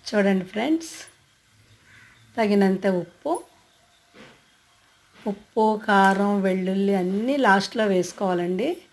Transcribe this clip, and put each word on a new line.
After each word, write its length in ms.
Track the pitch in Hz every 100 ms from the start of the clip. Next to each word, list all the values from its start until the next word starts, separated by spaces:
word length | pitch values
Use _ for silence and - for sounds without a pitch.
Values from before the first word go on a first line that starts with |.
| -
చూడండి 400 | 214 196 190 185
ఫ్రెండ్స్, 420 | 208 254 320 - - - _ _ _ _ _ _ _ _ - - _ _ -
తగినంత 500 | 214 202 196 190 196 180
ఉప్పు, 280 | 170 _ 285 359 - _ _ _ _ _ _ - - - _ _ _ _ _ _ _ _ -
ఉప్పు, 320 | 202 - - 220 214 220
కారం, 480 | 196 196 196 202 202 190
వెల్లుల్లి 460 | 185 185 190 196 196
అన్నీ 320 | 180 196 233 285 240
లాస్ట్లో 400 | 196 190 240 214
వేసుకోవాలండి. 760 | 185 180 - 196 175 175 185 262 359 -